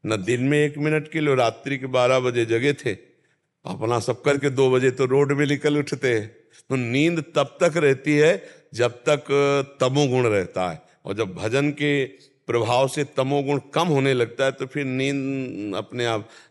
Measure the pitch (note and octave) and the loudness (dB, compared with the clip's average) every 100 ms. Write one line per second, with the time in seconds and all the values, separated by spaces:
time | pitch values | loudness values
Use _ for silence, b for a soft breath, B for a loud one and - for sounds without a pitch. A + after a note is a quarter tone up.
0 | G#2+ G#2+ F#2 A#2+ C3 D3 D3+ D3+ D3+ D#3 | -4 -4 -2 -2 2 2 0 -2 -2 -2
1 | D3+ D#3+ D3+ C3 A#2 A2+ B2+ C3+ C3 B2+ | -4 -4 0 2 2 0 -8 -6 -2 2
2 | B2 C3 B2+ A#2+ A2+ A2+ C#3 C3+ B2 G2 | 4 4 2 0 0 0 0 0 -4 -6
3 | - _ _ _ _ _ - - A2+ A#2+ | -12 _ _ _ _ _ -12 -6 -2 -2
4 | G#2 A2+ D3 C#3+ C#3+ C3 C3 B2+ C3 B2 | -2 -2 0 0 0 2 4 4 2 2
5 | C3 C3+ C#3 C#3 C#3+ C#3+ D3+ D3 C#3+ C3 | 0 2 2 0 0 0 0 0 -2 -2
6 | C3+ A2+ G#2 - _ b _ C3 A#2+ C3 | 0 -2 -4 -16 _ b _ -4 -2 0
7 | D#3+ E3+ D3 D3+ C#3+ - F3 D#3 D3 C3+ | 0 0 -2 -2 -2 0 0 2 2 2
8 | D3 D3 D3+ F#3+ - - _ A2+ A#2+ A#2+ | 0 4 4 2 -4 -20 _ -2 -2 0
9 | - D3 - C#3 C#3+ C#3 C3+ - B2+ C3+ | -2 -2 0 0 2 0 -2 -2 0 2
10 | C#3+ B2+ A#2+ G#2 F2+ F#2+ F2+ D#2+ b b | 2 2 2 2 0 -4 -4 -6 b b
11 | - G2+ G#2 F2 A2 B2+ D3 D3 D3 C#3+ | -10 -6 -6 -4 -2 0 -2 -2 -2 -2
12 | B2+ B B _ - A#2 A2+ B2 C3+ D3+ | -2 B B _ -2 -2 2 2 2 -2
13 | C#3 - C3+ C#3+ C#3 C#3+ - - F3 C#3+ | -4 -2 0 0 0 -4 -2 -2 0 2
14 | C3+ C3 A2+ - C3+ C3+ C#3 D3+ C3+ C3 | 2 2 0 0 -2 -2 -8 -6 -4 -2
15 | C3+ C#3 C3+ C3+ B2+ F#2 G#2 F#2+ G#2 B2 | -2 -2 -4 -6 -8 -8 -6 -6 -8 -4
16 | A#2+ A2+ G#2 B B | -2 -2 -6 B B